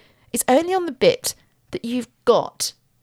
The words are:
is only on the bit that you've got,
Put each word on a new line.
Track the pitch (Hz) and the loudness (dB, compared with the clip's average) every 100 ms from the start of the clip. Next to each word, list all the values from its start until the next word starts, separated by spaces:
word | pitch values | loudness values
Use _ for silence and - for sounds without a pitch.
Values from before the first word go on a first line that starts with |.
| _ _ _ | _ _ _
is | 233 - | -6 2
only | 262 349 | 2 2
on | 370 339 | -2 -4
the | |
bit | 240 185 - - - _ _ _ | 0 2 2 -2 -12 _ _ _
that | - 233 | -12 -8
you've | 247 233 _ | -8 -8 _
got, | - 196 - - - - _ _ | 0 2 0 -8 -10 -10 _ _